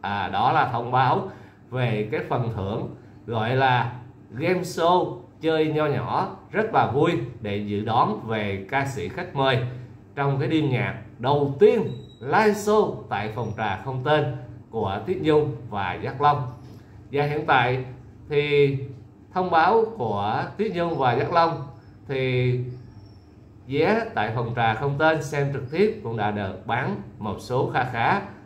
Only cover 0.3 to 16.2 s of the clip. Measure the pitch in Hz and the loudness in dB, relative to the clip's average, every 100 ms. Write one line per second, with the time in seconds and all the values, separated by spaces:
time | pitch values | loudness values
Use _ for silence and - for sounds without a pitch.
0.3 | 95 123 160 127 117 120 127 131 185 190 | 0 2 2 2 -2 0 2 4 2 -2
1.3 | - - - - 127 120 107 104 156 170 | -12 -20 -20 -8 -2 0 0 -2 -4 -2
2.3 | 135 113 101 95 117 - - - - - | -2 -2 -2 -4 -4 -6 -12 -20 -16 -6
3.3 | 113 110 131 131 123 110 - - - - | -2 0 2 4 4 0 -6 -16 -20 -14
4.3 | 113 165 180 - - 170 180 151 - - | -4 0 0 -2 0 4 4 2 -6 -16
5.3 | - 156 160 156 151 151 127 90 131 190 | -4 0 2 2 2 0 0 -2 -2 -4
6.3 | - - 180 220 139 117 127 170 170 - | -8 -6 -2 2 2 2 2 2 2 -6
7.3 | - 104 104 104 104 110 117 175 214 107 | -8 -6 -4 -2 -4 0 2 2 0 -4
8.3 | 110 104 98 95 135 139 123 - - 180 | -4 -2 -4 -2 -2 -2 -4 -6 -8 -8
9.3 | 143 135 123 127 - - - - - 139 | 0 2 2 -2 -8 -16 -20 -14 -4 -2
10.3 | 135 165 160 143 120 98 95 - - 123 | 0 2 2 2 0 -2 -6 -14 -6 0
11.3 | 147 139 - 214 240 - 123 - - 127 | 2 0 6 6 6 -2 -6 -14 -12 0
12.3 | 180 220 208 208 214 170 131 - 101 107 | 2 4 2 2 2 2 -2 -6 -4 -4
13.3 | 110 107 98 107 95 135 127 139 151 135 | -6 -6 -4 -4 -4 -6 -4 2 2 2
14.3 | - - - - 113 98 101 180 190 151 | -4 -12 -18 -8 -4 -2 -4 -4 0 4
15.3 | 151 147 123 - 101 95 87 123 131 | 4 4 -4 -8 -4 -4 -4 -6 2